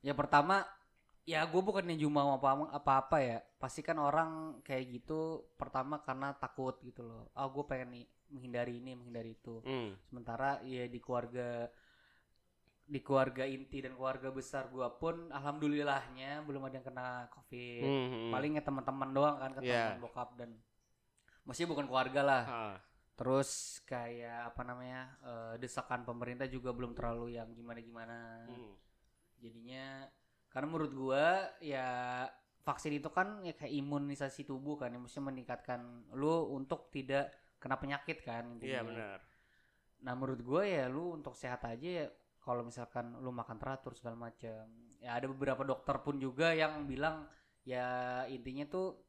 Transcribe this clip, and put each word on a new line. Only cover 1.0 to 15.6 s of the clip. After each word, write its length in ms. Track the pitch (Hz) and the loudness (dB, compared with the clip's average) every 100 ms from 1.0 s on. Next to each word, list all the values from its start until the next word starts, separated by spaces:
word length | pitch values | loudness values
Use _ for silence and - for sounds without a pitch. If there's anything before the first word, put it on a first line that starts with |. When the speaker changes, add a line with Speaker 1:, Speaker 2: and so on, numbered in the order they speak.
| _ _ | _ _
Speaker 1:
ya 220 | - 160 | 0 2
gue 160 | 165 170 | 6 6
bukannya 340 | 185 196 175 | 4 2 2
jumawa 420 | 160 147 147 143 135 | 2 4 6 6 6
apa, 120 | 135 135 147 | 6 6 2
apa-apa 440 | 147 - 135 - 160 | 0 6 6 8 6
ya, 200 | 127 113 - | 6 2 -4
pasti 260 | _ 131 - | _ -8 -6
kan 160 | 151 160 | -2 4
orang 320 | 143 156 165 160 160 120 | 6 6 4 0 -6 -10
kayak 280 | - 131 127 | -4 -2 -2
gitu 500 | 123 - 156 160 160 - | -8 -4 -2 -2 -4 -10
pertama 460 | _ 139 131 131 147 | _ -4 -2 -2 -2
karena 320 | - 131 139 | -2 -2 -2
takut 460 | 139 127 - 131 - | -2 -6 -2 -4 -4
gitu 200 | 123 120 | -12 -12
loh, 260 | 120 113 110 | -12 -12 -12
"Ah, 140 | - 135 | -4 -2
gue 160 | 135 | -2
pengen 260 | 143 131 127 | -2 -2 -4
nih 120 | 123 120 _ _ | -10 -16 _ _
menghindari 460 | 139 123 120 120 120 | -12 -4 -2 0 -2
ini, 160 | 127 | -8
menghindari 380 | 127 120 117 113 | -12 -8 -8 -8
itu." 280 | 110 - 113 | -10 -12 -8
Speaker 2:
Hmm. 300 | 127 131 110 95 | -2 -2 -2 -6
Speaker 1:
Sementara 560 | - 123 113 117 135 143 | -14 -12 -8 0 0 0
ya 220 | 131 127 | -4 -6
di 140 | 123 120 | -4 -6
keluarga, 680 | - 123 117 123 120 120 120 - _ _ _ _ _ _ _ _ _ _ | -2 -2 0 -4 -4 -2 -4 -8 _ _ _ _ _ _ _ _ _ _
di 160 | - 143 | -6 -6
keluarga 480 | - 135 131 127 131 | 4 6 6 2 -2
inti 320 | 135 135 139 | -2 -6 -6
dan 160 | 131 | -6
keluarga 340 | 127 131 131 131 | -2 -2 -2 -4
besar 360 | 131 127 139 131 | -6 -4 -4 -4
gua 240 | 127 123 | -2 -2
pun 380 | - 165 170 170 | 0 -2 -2 -6
alhamdulillahnya 1120 | 156 139 151 | -6 -4 0